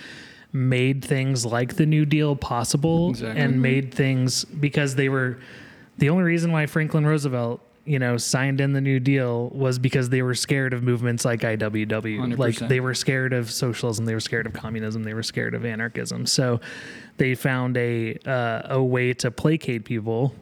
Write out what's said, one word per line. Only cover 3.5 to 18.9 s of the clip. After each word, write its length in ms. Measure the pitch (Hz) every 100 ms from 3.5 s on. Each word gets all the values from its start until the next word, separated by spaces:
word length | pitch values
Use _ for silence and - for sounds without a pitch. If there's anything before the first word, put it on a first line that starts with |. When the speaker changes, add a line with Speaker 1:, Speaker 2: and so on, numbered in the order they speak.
Speaker 2:
Mm-hmm. 80 | 131
Speaker 1:
made 320 | 131 135 131
things 520 | - 135 131 127 - -
because 500 | 151 143 151 143 131
they 140 | 135
were, 280 | 135 127 120 - - - - - -
the 100 | 147
only 140 | 185
reason 280 | 170 170 170
why 140 | 160 147
Franklin 400 | 165 156 160 151
Roosevelt, 560 | 156 139 123 117 123 - _ -
you 140 | 135
know, 180 | 123 117
signed 420 | - 131 139 135
in 120 | 139
the 80 | 139
New 180 | 139 131
Deal 500 | 135 135 123 120 123
was 280 | 139 131 127
because 320 | 131 139 123
they 120 | 131
were 120 | 127
scared 400 | 120 - 139 131
of 100 | 123
movements 420 | 123 120 120 117 127
like 180 | 113
I 140 | 117 110
W 280 | 107 107 107
W. 340 | 110 110 107
Speaker 2:
Hundred 200 | 123 120
Speaker 1:
Like, 140 | 120 117
Speaker 2:
percent. 140 | 120
Speaker 1:
they 100 | 127
were 140 | 127
scared 400 | 120 - 135 127
of 180 | 123 113
socialism, 540 | - 127 110 120 107 113
they 80 |
were 80 | 110
scared 240 | - 117 110
of 80 |
communism, 500 | 101 110 113 107 113
they 100 | 107
were 80 | 110
scared 320 | 110 120 117
of 120 | 117 117
anarchism. 600 | 110 113 123 117 120 127
So 340 | - 127 117 - - - - - -
they 180 | 131 123
found 420 | 143 127 127 123
a, 400 | 120 117 113 - 139
uh, 500 | 127 117 113 - 135
a 80 |
way 300 | 131